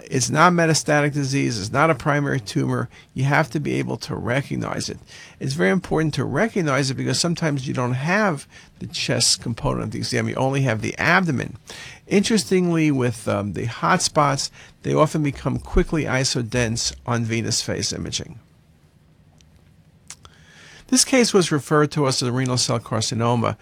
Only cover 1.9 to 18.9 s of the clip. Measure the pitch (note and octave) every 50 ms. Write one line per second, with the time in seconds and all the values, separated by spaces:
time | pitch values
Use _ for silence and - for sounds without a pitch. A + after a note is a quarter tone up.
1.9 | D#3+ - - D#3 C#3+ D3 C#3+ C#3 C3+ C3 - - - C3+ C3+ B2+ B2+ B2 B2 -
2.9 | - - - - - C3 C3 C#3 D3 C#3+ D#3 - - D#3+ C#3 C3+ B2+ C3+ C3 B2
3.9 | B2+ A#2 - - - G2 F2+ A2 A#2+ C#3+ - - - - - - - - - -
4.9 | - - - - - - - - - - - C3+ C#3 D#3+ F3+ F#3+ F#3+ F3+ - -
5.9 | - D#3 D#3+ D3+ - C#3 A#2 G#2 A#2 D#3 G#3+ A3+ - G#3+ E3 D3 C3 C#3 C#3+ C3
6.9 | B2+ - C3 C3 C3 - - E3+ E3+ - E3+ D#3 C#3+ C#3 B2+ C#3 B2 B2+ B2 B2
7.9 | B2+ C3 C#3 E3 F#3 G#3+ A3 F#3+ D3+ C#3 - - - - - - - - A#2+ A2+
8.9 | - - - - C3 A#2 A#2 - - - - B2+ A#2 - - C3 B2+ A#2+ A2+ A2
9.9 | G#2 A#2 A#2 - C3 A#2 A2+ A2 G#2+ - C3 C3+ C#3 C#3 C3+ B2+ A2 G#2 A2 G#2+
10.9 | - - F#2+ D#3 F3 F#3+ F#3 E3 C3 A2+ - - - - - - - - - -
11.9 | - - - - - G#3 G3 - A#3 G3+ - - F#3+ F#3 F3+ F3 E3+ D#3+ D#3 D3+
12.9 | C#3 C3 A#2+ A#2+ G#2+ - - A2+ G#2 G2+ G2+ G#2 E2+ G2+ G#2 A2+ - - E3+ D#3+
13.9 | F3+ F3 - - - D#3+ D3 C#3+ C#3 C3+ - - - - - - - _ - C#3+
14.9 | C#3 C#3+ D#3 D3+ - D#3 D3 C#3+ - - - C3+ B2 - - - - F#3 E3+ -
15.9 | E3+ D#3 B2 G#2 B2 C3 C3+ - - C3 A#2+ G#2+ - B2 A#2+ A2 A#2 A#2 - -
16.9 | - - - B2+ A#2+ A#2 A#2 A2 A2+ A2+ G#2+ G#2+ A2 - - - F#2 - G2+ -
17.9 | - - - - - - - - - - - _ _ _ _ _ _ _ _ _